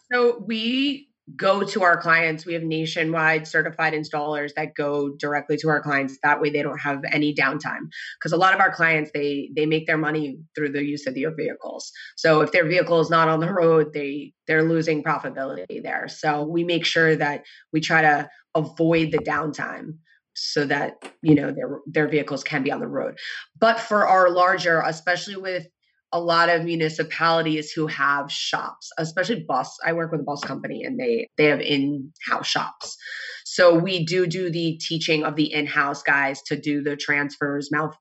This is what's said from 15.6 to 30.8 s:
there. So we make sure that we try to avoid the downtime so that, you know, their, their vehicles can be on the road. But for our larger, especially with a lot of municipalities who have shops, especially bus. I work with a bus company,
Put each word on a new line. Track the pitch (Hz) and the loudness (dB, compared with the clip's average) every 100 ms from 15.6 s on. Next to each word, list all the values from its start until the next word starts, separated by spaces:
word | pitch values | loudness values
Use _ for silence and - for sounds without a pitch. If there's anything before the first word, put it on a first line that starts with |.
| - - | -10 -10
there. | - - - | -8 -8 -8
So | - 156 147 | -4 -2 0
we | 151 170 | 0 0
make | 170 165 170 | 2 0 2
sure | 170 160 151 | 4 4 4
that | 147 143 - - _ | 0 -4 -10 -20 _
we | 156 | -4
try | 156 160 | 2 4
to | 156 147 143 - _ | 6 4 0 -12 _
avoid | 160 147 - 165 165 156 | -2 -2 0 2 2 2
the | 151 | 0
downtime | 151 147 156 139 - - 156 160 _ _ _ - | -2 -4 -4 -6 -8 -10 -14 -16 _ _ _ -10
so | - 156 143 | -4 -2 0
that, | 143 139 - - - | -2 -4 -8 -18 -2
you | 160 | 4
know, | 143 143 | 4 2
their, | 135 - 143 151 | -4 -6 -8 -4
their | 156 147 | 0 0
vehicles | 151 131 135 | 0 -2 -6
can | - 139 | -4 -4
be | 139 | -2
on | 135 | -4
the | - | -4
road. | 92 - - - - - - | -6 -6 -8 -12 -12 -12 2
But | 220 226 | 2 2
for | - 208 190 | 0 2 4
our | 190 180 | 6 6
larger, | 180 180 185 170 160 151 | 6 4 4 2 2 2
especially | 160 185 175 202 196 | -2 -2 -2 -4 -8
with | 190 180 165 _ _ _ - | -6 -6 -8 _ _ _ -6
a | 170 | -2
lot | 170 165 170 | 2 4 4
of | 170 | 4
municipalities | 170 165 156 160 156 - 165 165 160 156 147 | 2 0 0 -2 -4 0 2 4 2 -2 -4
who | 165 156 | -4 -4
have | 147 139 143 143 | 0 0 0 -2
shops, | - - 151 143 - - - | -6 -4 -4 -6 -12 -12 -8
especially | 160 185 180 220 | -4 -2 -2 -2
bus. | 160 131 135 - 165 | -2 -2 -4 -6 -4
I | |
work | 170 160 | -2 -2
with | 156 | -4
a | |
bus | 143 143 - | -4 -6 -6
company, | 135 131 - | -8 -8 -8